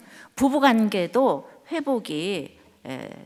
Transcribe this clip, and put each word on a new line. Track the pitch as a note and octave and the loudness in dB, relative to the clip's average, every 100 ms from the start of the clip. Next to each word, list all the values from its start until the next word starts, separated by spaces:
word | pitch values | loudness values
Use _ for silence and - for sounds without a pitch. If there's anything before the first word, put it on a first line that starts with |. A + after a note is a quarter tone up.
| - - - - | -10 -20 -14 0
부부 | C4 C#4+ | 0 4
관계도 | C4+ A3+ G#3+ G3 E3+ B3 B3+ C#3+ - - - | 4 4 2 0 0 2 2 2 -4 -20 -10
회복이, | E4 C#4+ B3 - D3+ F3+ F#3 - - _ _ - | -6 -2 -4 -4 -6 -6 -6 -10 -16 _ _ -14
에, | C3 G#1 - | -12 -12 -16